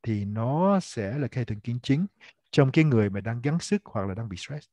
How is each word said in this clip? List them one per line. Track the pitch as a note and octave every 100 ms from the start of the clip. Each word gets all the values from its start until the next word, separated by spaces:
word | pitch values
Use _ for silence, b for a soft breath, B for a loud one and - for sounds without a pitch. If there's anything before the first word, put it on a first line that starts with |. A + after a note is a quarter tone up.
thì | - G#2+ G2+
nó | G#2+ A#2 D3+ F#3+ G3
sẽ | - - G2 C#3
là | C#3
cái | -
hệ | A#2
thần | G#2+
kinh | - A#2+
chính | - C3+ G3 _ B B _
trong | - C3+
cái | D#3+
người | D#3 A#2 G#2
mà | G2
đang | G2+ A#2
gắng | C3 E3
sức | - G#3 -
hoặc | A2 G2
là |
đang | F#2+ A#2
bị | F2+
stress. | - - -